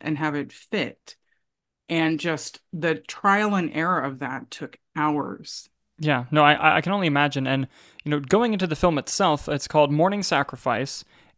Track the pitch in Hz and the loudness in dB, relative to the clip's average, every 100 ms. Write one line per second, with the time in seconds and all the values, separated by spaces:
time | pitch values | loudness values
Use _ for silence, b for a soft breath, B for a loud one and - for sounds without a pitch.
0 | 156 147 156 147 143 - - 208 123 - | -6 -2 -2 -4 -8 -12 -6 -4 -4 -8
1 | - - _ _ _ _ _ _ - 165 | -20 -20 _ _ _ _ _ _ -4 0
2 | 160 156 170 151 - - _ 165 165 160 | 0 0 -2 -4 -8 -16 _ -4 -2 -2
3 | - - 202 202 214 196 165 151 170 170 | -6 -2 2 2 2 0 -2 -2 0 0
4 | 135 131 131 131 - - 151 - _ 160 | -2 -6 -8 -8 -12 -14 -14 -14 _ -2
5 | 151 147 139 - - - - _ _ - | 0 0 -4 -10 -14 -16 -18 _ _ -4
6 | 151 131 123 151 147 147 156 156 175 202 | 0 0 2 6 6 6 4 4 2 0
7 | 170 143 147 139 131 135 127 B B B | 0 2 0 0 -2 -2 -4 B B B
8 | 151 147 135 202 240 202 185 151 180 151 | -4 -4 2 2 2 0 -2 2 2 2
9 | - - 185 147 - 147 - 156 143 147 | -2 0 2 0 -2 -6 0 2 4 4
10 | 185 202 180 139 135 131 127 113 135 - | 2 0 0 0 -2 -4 -2 -2 -4 -8
11 | - b b | -16 b b